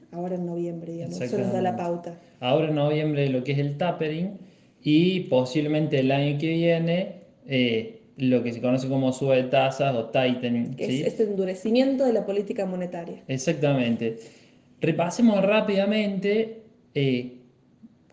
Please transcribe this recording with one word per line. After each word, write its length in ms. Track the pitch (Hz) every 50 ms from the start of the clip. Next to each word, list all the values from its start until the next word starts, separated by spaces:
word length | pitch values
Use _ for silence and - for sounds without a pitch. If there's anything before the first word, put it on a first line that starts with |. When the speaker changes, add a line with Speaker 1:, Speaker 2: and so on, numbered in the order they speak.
| - -
Speaker 1:
ahora 240 | 165 170 175 180 185
en 100 | 180 175
noviembre, 460 | 170 170 170 170 170 170 165 165 170
digamos, 300 | 165 165 170 170 170 180
eso 160 | - 165 208 196
nos 160 | 196 190 190
da 80 | 185
la 80 | 185 180
Speaker 2:
Exactamente. 400 | 180 - 175 175 170 170 - 170
Speaker 1:
pauta. 80 | 170 - - - - -
Speaker 2:
Ahora 260 | 127 127 139 156 160 151
en 80 | 156
noviembre 540 | 147 143 147 151 151 151 156 147 143 143 135
lo 140 | 127 127 123
que 100 | 143 139
es 60 | 143
el 180 | 143 143 143 -
tapering 600 | 180 175 170 - 160 151 151 165 180 202 - - - - - _ _ _ _ _
y 400 | - 151 151 160 175 185 190 185
posiblemente 800 | - - 127 127 127 - - 156 147 147 151 156 156 143 147 135
el 120 | 131 131
año 260 | 135 139 143 147 147 147
que 120 | 160 160
viene, 720 | 165 165 170 170 165 165 165 165 170 185 196 - - - - - - _ - -
eh, 540 | 135 127 123 117 113 110 - - - - - - _ -
lo 260 | 131 127 127 120 110
que 80 | 120
se 80 | 113 113
conoce 300 | 123 123 131 131 131 131
como 240 | 135 135 131 127 127
suba 220 | - 139 135 131 127
de 60 | 127
tasas 520 | 127 139 135 131 135 - - 139 135 127
o 140 | 113 113 -
tightening, 680 | - 135 127 127 123 120 - 120 120 120 120 - 135
Speaker 1:
Que 80 | - -
es 60 | 208
Speaker 2:
¿sí? 120 | 127 135 -
Speaker 1:
este 200 | 220 - - 220
endurecimiento 800 | 208 202 190 190 185 185 - - 220 226 254 269 269 269 254 277
de 100 | 254 226
la 120 | 208 190
política 400 | 202 196 202 202 202 208 208 196
monetaria. 580 | 185 185 180 180 175 180 170 170 - - - - -
Speaker 2:
Exactamente. 920 | 135 127 - 170 160 139 147 143 139 131 123 117 113 107 117 113 113 - - - - - - - _ _ _ _ _ -
Repasemos 600 | - 160 156 165 170 175 - - 240 226 202 190 190
rápidamente, 1200 | 202 214 220 202 202 202 190 196 202 214 220 208 202 196 185 196 202 208 226 226 220 - - - - - _ _ _ -
eh, 440 | 147 139 135 127 123 123 127 - - - - _ _ _ _ _ _ - - _ _ _ _